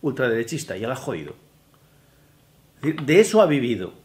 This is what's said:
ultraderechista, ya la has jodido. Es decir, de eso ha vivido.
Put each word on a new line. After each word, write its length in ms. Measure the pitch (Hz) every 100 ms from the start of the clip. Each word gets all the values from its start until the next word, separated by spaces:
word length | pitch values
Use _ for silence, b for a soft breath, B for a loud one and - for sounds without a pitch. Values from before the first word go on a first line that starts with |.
ultraderechista, 760 | 147 131 123 113 117 160 - 95
ya 100 | 113
la 60 |
has 60 | 127
jodido. 340 | - 92 73 - _ _ _ _ b b b b b b _ _ _ _
Es 40 |
decir, 200 | 143 160 139
de 140 | 165
eso 220 | 214 214
ha 40 | 185
vivido. 480 | 147 123 107 90 -